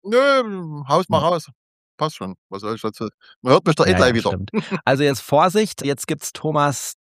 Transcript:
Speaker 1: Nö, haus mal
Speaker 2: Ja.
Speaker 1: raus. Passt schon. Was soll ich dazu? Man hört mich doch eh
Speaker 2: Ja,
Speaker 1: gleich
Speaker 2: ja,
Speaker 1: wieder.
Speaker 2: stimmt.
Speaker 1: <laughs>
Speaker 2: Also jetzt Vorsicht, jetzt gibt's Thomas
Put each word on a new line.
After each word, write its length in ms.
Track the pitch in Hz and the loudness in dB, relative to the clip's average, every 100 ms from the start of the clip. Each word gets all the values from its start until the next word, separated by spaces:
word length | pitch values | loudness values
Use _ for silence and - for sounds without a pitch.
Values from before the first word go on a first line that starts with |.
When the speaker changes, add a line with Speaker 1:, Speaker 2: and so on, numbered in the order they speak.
Speaker 1:
Nö, 800 | 196 240 277 269 226 190 165 147 135 | 2 2 4 2 0 -6 -10 -12 0
haus 220 | 156 185 | 0 2
mal 120 | 156 | 0
Speaker 2:
Ja. 60 | 156 | 2
Speaker 1:
raus. 180 | 175 - _ _ _ _ - | -2 -6 _ _ _ _ -6
Passt 200 | 156 - | -6 -6
schon. 180 | 95 92 _ | -12 -12 _
Was 120 | 98 | -10
soll 140 | 107 110 | -6 -4
ich 60 | |
dazu? 260 | 110 - 107 _ _ _ | -6 -6 -10 _ _ _
Man 120 | 127 | 4
hört 120 | 156 170 | 4 4
mich 100 | 151 | 2
doch 100 | 175 | 4
eh 40 | |
Speaker 2:
Ja, 60 | 180 | 4
Speaker 1:
gleich 120 | 127 | 4
Speaker 2:
ja, 60 | 117 | 2
Speaker 1:
wieder. 140 | 101 | -2
Speaker 2:
stimmt. 220 | 90 98 | -4 -4
Speaker 1:
<laughs> 300 | 220 - 185 - | -6 -4 -4 0
Speaker 2:
Also 180 | 135 | 2
jetzt 180 | 143 131 | 0 -2
Vorsicht, 640 | - 147 180 190 214 - 139 | 0 2 4 2 -2 -4 -6
jetzt 220 | 139 - | -6 -6
gibt's 260 | 147 - | -6 -8
Thomas 640 | - 156 151 143 131 - - | -8 -4 0 0 -2 -10 -14